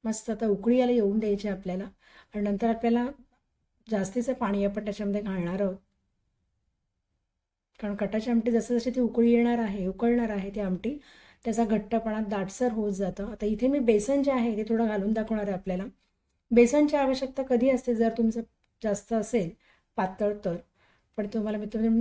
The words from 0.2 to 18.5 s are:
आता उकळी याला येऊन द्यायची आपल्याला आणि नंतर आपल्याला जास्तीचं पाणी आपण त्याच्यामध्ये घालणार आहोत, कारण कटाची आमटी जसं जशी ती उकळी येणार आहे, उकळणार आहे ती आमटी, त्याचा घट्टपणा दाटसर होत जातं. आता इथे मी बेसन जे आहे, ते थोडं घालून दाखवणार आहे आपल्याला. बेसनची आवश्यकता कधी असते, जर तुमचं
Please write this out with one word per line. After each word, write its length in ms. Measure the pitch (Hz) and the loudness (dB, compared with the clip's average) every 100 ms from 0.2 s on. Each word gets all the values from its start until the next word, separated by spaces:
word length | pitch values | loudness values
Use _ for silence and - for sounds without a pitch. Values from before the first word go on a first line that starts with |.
| - | -6
आता 160 | 214 226 | -4 0
उकळी 280 | 196 220 247 | 0 2 2
याला 160 | 247 | 4
येऊन 260 | 247 202 214 | 2 2 0
द्यायची 300 | 214 202 208 | 0 -2 -2
आपल्याला 360 | 190 185 185 196 _ _ - _ | -6 -6 -6 -8 _ _ -20 _
आणि 80 | 208 | -4
नंतर 260 | 208 202 233 | -2 0 0
आपल्याला 360 | 226 233 233 247 294 - _ _ _ _ _ - | 0 2 2 0 -6 -20 _ _ _ _ _ -6
जास्तीचं 440 | 214 190 247 240 | -4 -2 -2 -4
पाणी 300 | 247 214 202 | -2 -2 0
आपण 200 | 202 208 | -2 -2
त्याच्यामध्ये 360 | 214 202 202 202 | -6 -6 -4 -4
घालणार 400 | 208 190 170 190 | -4 -4 -4 -2
आहोत, 160 | 196 190 _ _ _ _ _ _ _ _ _ _ _ _ _ _ _ _ _ _ _ _ | -4 -4 _ _ _ _ _ _ _ _ _ _ _ _ _ _ _ _ _ _ _ _
कारण 140 | 208 202 | -8 -6
कटाची 340 | 202 220 233 | -4 -4 0
आमटी 200 | 233 220 | 0 2
जसं 280 | 226 214 240 | 0 0 -2
जशी 120 | 247 | 0
ती 100 | 247 | 0
उकळी 320 | 233 - 233 | 0 4 4
येणार 260 | 233 240 233 | 6 4 0
आहे, 280 | 220 196 185 | -2 -4 -6
उकळणार 440 | 190 233 240 226 | -2 0 2 0
आहे 200 | 202 196 | -4 -6
ती 60 | 202 | -4
आमटी, 360 | 196 180 226 294 - - - _ | -4 -4 -4 -8 -14 -20 -20 _
त्याचा 200 | 240 220 226 | -4 0 0
घट्टपणा 540 | 214 214 226 226 214 | 0 0 -4 -2 -4
दाटसर 500 | 208 202 190 - 247 | -4 -4 -4 -2 -2
होत 200 | 220 208 | 0 -2
जातं. 380 | 190 190 180 202 | -2 -4 -4 -10
आता 140 | 208 208 | -4 -4
इथे 220 | 214 254 | 0 2
मी 100 | 285 | 2
बेसन 420 | 233 214 214 277 | 4 4 4 2
जे 100 | 277 | 2
आहे, 240 | 254 233 214 | 2 0 -2
ते 80 | |
थोडं 220 | 214 226 226 | 0 2 2
घालून 260 | 214 202 | 0 0
दाखवणार 320 | 220 214 220 | -2 0 -2
आहे 100 | 202 | -2
आपल्याला. 300 | 185 185 180 214 _ _ _ _ _ _ | -4 -4 -6 -6 _ _ _ _ _ _
बेसनची 460 | 240 240 294 294 294 | 6 6 6 4 4
आवश्यकता 460 | 269 262 262 - | 2 0 -4 -6
कधी 260 | 262 247 262 | 0 4 4
असते, 240 | 254 247 | 2 0
जर 220 | 226 226 226 | 2 2 2
तुमचं 220 | 226 233 233 | 0 0 -10